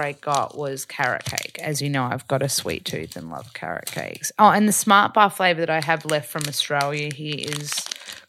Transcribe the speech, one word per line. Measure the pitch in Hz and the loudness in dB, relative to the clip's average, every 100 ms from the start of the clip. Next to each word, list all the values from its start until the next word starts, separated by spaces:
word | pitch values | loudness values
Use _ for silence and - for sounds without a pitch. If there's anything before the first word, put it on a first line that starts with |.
I | 143 | -4
got | 143 147 143 - - | -4 -2 0 0 -4
was | 143 135 | -6 -6
carrot | - - 127 107 | -8 -2 0 0
cake. | - - - - | -4 -6 -6 -8
As | 151 139 | -6 -4
you | 143 | -2
know, | 139 | 0
I've | 123 131 - | 0 -4 -2
got | 135 | -2
a | 135 | 0
sweet | - 87 78 | -2 -4 -6
tooth | - 78 80 - | -6 -8 -8 -12
and | 80 | -12
love | 71 - | -12 -14
carrot | - 82 85 - | -10 -8 -8 -8
cakes. | - 50 - - - | -8 -8 -8 -8 6
Oh, | 208 | 8
and | 190 214 | 8 4
the | |
Smart | - 214 202 226 | 2 6 6 6
Bar | 220 202 | 6 4
flavour | - 180 165 | 4 2 2
that | 160 | 0
I | 160 | 0
have | 151 160 | 0 0
left | 151 151 147 | 2 0 -2
from | 160 147 | -6 -4
Australia | 143 - 147 143 147 147 143 | -4 -2 0 0 -2 -4 -6
here | 151 147 | -6 -6
is | 147 147 147 - - - - - | -6 -6 -4 -6 -6 -10 -12 -18